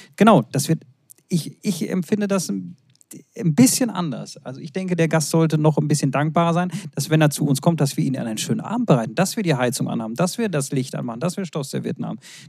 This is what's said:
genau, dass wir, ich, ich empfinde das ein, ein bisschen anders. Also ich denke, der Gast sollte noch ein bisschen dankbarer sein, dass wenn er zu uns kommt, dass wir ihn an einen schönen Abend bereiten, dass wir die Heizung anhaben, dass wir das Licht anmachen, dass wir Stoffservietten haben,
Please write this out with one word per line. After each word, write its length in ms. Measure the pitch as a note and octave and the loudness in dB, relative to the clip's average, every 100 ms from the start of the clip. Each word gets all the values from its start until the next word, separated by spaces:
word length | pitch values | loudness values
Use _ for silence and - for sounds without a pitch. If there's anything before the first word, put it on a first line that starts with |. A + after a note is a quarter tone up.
| - - | -8 2
genau, 260 | G#3+ E3 | 6 6
dass 260 | A2+ C#3 - | 4 -2 -2
wir, 100 | D#3 - _ _ _ - | -2 -6 _ _ _ -4
ich, 280 | F3 C#3+ - | -4 -4 -8
ich 260 | G#3 - - | -6 -4 -2
empfinde 400 | F#3+ - G#3 G3+ | -4 -2 -2 0
das 220 | G3 - | -2 -2
ein, 260 | G3 F3 - _ _ - - - - | -6 -8 -16 _ _ -20 -20 -16 -4
ein 140 | F3+ | 2
bisschen 380 | D3 B3 - A#3+ | 6 6 4 -2
anders. 520 | F#3 E3 G#2 G#2 - | -2 -4 -6 -10 -14
Also 160 | B2+ C3+ | -16 -14
ich 140 | D#3 | -10
denke, 220 | F#3+ F#3 E3+ | -6 -2 0
der 120 | D#3+ | 2
Gast 220 | D#3+ D3 | 2 2
sollte 300 | E3 D#3+ D#3 | 2 4 4
noch 180 | D#3 D3 | 4 4
ein 100 | D3 | 2
bisschen 220 | D3 C#3 | 2 2
dankbarer 460 | C3 D#3 E3+ E3+ E3 | 0 2 2 2 2
sein, 160 | F3+ F#3 D3 - | 0 -4 -8 -8
dass 160 | C#3 | 2
wenn 100 | D#3 | 4
er 80 | D3+ | 4
zu 160 | - C#3+ | 2 0
uns 160 | C#3 | 2
kommt, 180 | E3+ D#3+ | 2 2
dass 180 | C#3 - | 0 0
wir 60 | |
ihn 140 | C#3+ B2 | -2 -2
an 80 | A#2+ | -4
einen 140 | G#2+ | -4
schönen 220 | - A2+ | -4 -4
Abend 260 | A#2+ A#3 A#3 | -2 -2 2
bereiten, 260 | B2 A2 | 2 2
dass 220 | A2 F#3+ - | -2 -2 -2
wir 80 | |
die 100 | E3+ | -2
Heizung 360 | B2+ B2+ - - | 0 0 -2 -4
anhaben, 260 | A#2 A2 A#2 | -4 -6 -4
dass 240 | F3+ - | -4 -2
wir 100 | A3 | -4
das 220 | D#3 C3+ | -4 -4
Licht 240 | C#3 C3 D3 | -4 -4 -6
anmachen, 240 | B2+ A#2 | -8 -6
dass 180 | F3 G3 | -6 -6
wir 80 | F3+ | -6
Stoffservietten 580 | D#3+ C3+ - A#2+ - | -6 -6 -6 -6 -6
haben, 140 | A2+ - - - | -8 -10 -14 -20